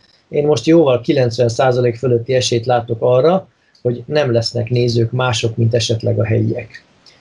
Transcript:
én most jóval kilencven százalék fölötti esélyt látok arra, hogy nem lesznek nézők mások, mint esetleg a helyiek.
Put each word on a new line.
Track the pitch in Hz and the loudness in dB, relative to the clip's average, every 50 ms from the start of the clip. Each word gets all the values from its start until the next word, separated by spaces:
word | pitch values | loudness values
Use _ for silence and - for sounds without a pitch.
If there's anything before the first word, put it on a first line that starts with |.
| _ _ _ _ _ - | _ _ _ _ _ -6
én | - 147 147 | -4 -2 0
most | 151 147 127 - | 2 0 0 2
jóval | 160 160 170 160 139 123 120 | 4 4 6 6 4 2 0
kilencven | 117 - 156 139 127 120 113 120 123 117 | 0 0 0 2 2 0 0 0 0 0
százalék | 113 - 135 131 123 123 123 120 117 | 0 0 0 2 2 2 2 0 0
fölötti | 117 - 131 120 117 113 - 131 | -2 0 0 0 0 0 0 -2
esélyt | 127 127 - 123 117 113 | 0 0 0 -2 -2 0
látok | 120 123 120 117 117 120 113 | 0 -2 -2 -2 -4 -6 -2
arra, | 123 123 127 127 131 160 180 190 - - _ _ _ _ _ _ - | 0 2 2 4 4 2 2 0 -2 -6 _ _ _ _ _ _ -4
hogy | 123 120 120 120 | -4 -4 -4 -6
nem | - 147 151 147 131 113 | -4 -2 -2 0 0 0
lesznek | 117 113 - - 117 113 110 | 0 0 -2 -4 -4 -4 -2
nézők | 123 120 120 123 113 117 117 113 | -2 0 0 0 0 0 0 0
mások, | - 127 127 127 117 - - 120 117 | -2 -2 -2 -2 -2 -2 -4 -4 -2
mint | - 117 113 113 | 0 0 0 0
esetleg | 117 - - 117 110 - 110 107 107 | 0 -2 -2 -4 -4 -2 -2 -2 -2
a | 107 | -2
helyiek. | 107 110 113 110 113 117 - - - - - _ _ _ _ _ _ _ _ | -2 0 0 -2 -2 -4 -6 -8 -14 -16 -20 _ _ _ _ _ _ _ _